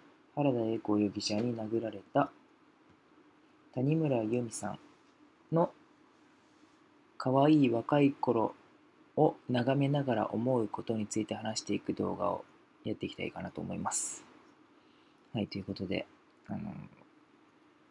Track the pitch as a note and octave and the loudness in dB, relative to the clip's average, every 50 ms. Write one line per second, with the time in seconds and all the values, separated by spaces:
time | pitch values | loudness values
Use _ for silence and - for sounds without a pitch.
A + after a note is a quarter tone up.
0 | - - - _ _ _ - D3 C#3+ C#3+ B2 A#2+ A#2 A2+ A2+ A2 - - G#2 G#2 | -20 -20 -20 _ _ _ -2 0 2 2 2 2 0 0 -2 -2 0 0 2 2
1 | G#2 G2+ G2 G2+ - - G#2 G#2 A#2+ B2 A#2+ A2+ A2 G#2+ A2+ A2+ A2+ A2 G2+ G2 | 2 2 0 -2 -4 -2 -2 0 0 -2 -2 -4 -4 -4 -2 -2 -2 -4 -6 -10
2 | - - - C#3+ C#3+ - - - _ _ _ _ _ _ _ _ _ _ - _ | -8 -2 0 0 0 0 -2 -14 _ _ _ _ _ _ _ _ _ _ -20 _
3 | _ _ _ - - _ _ _ _ _ _ _ _ - - B2+ B2+ C#3+ D#3 D#3+ | _ _ _ -20 -20 _ _ _ _ _ _ _ _ -10 -4 -2 0 2 2 2
4 | D#3+ D3 C3 A#2 A2 G#2+ A#2 B2 A#2+ A2+ - - - G2+ G2 - - - - _ | 2 2 0 0 0 0 -2 -2 -2 -4 -8 -8 -8 -8 -10 -10 -14 -20 -20 _
5 | _ _ _ _ _ _ _ _ _ - D#3+ E3 E3+ - - - - _ _ _ | _ _ _ _ _ _ _ _ _ 0 2 2 2 2 -2 -8 -20 _ _ _
6 | _ _ _ _ _ _ _ _ _ _ _ _ _ _ _ _ _ _ _ _ | _ _ _ _ _ _ _ _ _ _ _ _ _ _ _ _ _ _ _ _
7 | _ _ _ - - C3 B2+ C#3 C#3 D3+ D#3 D3+ C#3 A#2+ A2+ A#2 A2+ - D3 D3 | _ _ _ -4 0 2 4 6 6 8 8 6 6 4 2 0 0 2 4 6
8 | D3 C#3 C#3 - - - A#2 A2+ G#2+ - - - - _ _ _ _ _ _ _ | 6 4 2 2 0 2 2 4 2 0 -2 -6 -20 _ _ _ _ _ _ _
9 | - _ - - D3+ - - - - - B2 B2 A#2+ B2+ C3+ C#3+ C#3 C#3 C#3+ D3 | -20 _ 0 2 2 2 2 0 -4 -2 0 0 2 2 2 2 2 2 2 0
10 | C3+ C3 A#2+ A2 G#2+ - - A2 A#2 B2+ C3 A#2+ A2 G2+ - - - - A2+ A2 | 0 0 0 0 0 -2 -2 -2 0 0 2 0 0 -2 -4 -6 -4 -4 -2 -2
11 | G#2+ G#2 - A2 G#2+ - G#2+ G#2+ A2 A2+ A2 - - - G2+ G2+ - - G#2+ - | -4 -4 -4 -4 -4 -4 -6 -6 -6 -6 -6 -6 -4 -4 -4 -4 -4 -4 -4 -2
12 | G2+ F#2+ F#2 F2+ F#2 F#2+ F#2 - - - - - _ _ _ _ - G#2+ G#2 - | -2 -2 -2 -2 -2 -2 -2 -4 -8 -14 -20 -20 _ _ _ _ -8 -8 -6 -6
13 | - - - - F2+ E2+ - F2 F#2 F#2 - - F2 F2+ F#2+ F2+ F2 - - - | -6 -8 -8 -8 -10 -8 -8 -8 -10 -10 -8 -8 -8 -8 -6 -6 -6 -4 -4 -6
14 | - - - - - - - - - - - _ _ _ _ _ _ _ _ _ | -6 -8 -10 -12 -16 -20 -20 -20 -20 -20 -20 _ _ _ _ _ _ _ _ _
15 | _ _ _ _ _ _ - A#2 G2 - - G2 F#2+ - G2 - G2 F2+ F#2+ F2+ | _ _ _ _ _ _ -6 -6 -6 -6 -6 -8 -8 -8 -8 -6 -6 -4 -4 -4
16 | - - - _ _ _ _ _ _ - - - - - - - G1+ - - - | -6 -8 -12 _ _ _ _ _ _ -12 -10 -10 -10 -10 -12 -12 -16 -18 -20 -20
17 | - _ _ _ _ _ _ _ _ _ _ _ _ _ _ _ _ _ | -20 _ _ _ _ _ _ _ _ _ _ _ _ _ _ _ _ _